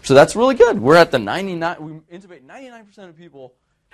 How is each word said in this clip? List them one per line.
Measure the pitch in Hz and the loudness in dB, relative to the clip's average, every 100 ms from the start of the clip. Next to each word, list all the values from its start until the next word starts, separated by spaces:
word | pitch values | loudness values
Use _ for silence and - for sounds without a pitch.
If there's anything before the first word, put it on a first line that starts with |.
So | - 135 | 2 4
that's | 160 208 | 4 2
really | 254 262 | -2 2
good. | 480 302 | 0 0
We're | 117 165 | 2 2
at | 165 | 2
the | 131 | -2
ninety-nine, | 104 143 196 170 165 175 | -6 -8 -10 -10 -10 -10
we | 156 156 160 175 | -18 -20 _ -20
intubate | 196 170 | _ -20
ninety-nine | 131 208 269 233 208 | _ -20 -20 -20 _
percent | 202 190 | _ -20
of | 160 | _
people | 170 139 127 _ _ _ _ | -20 -20 -20 _ _ _ _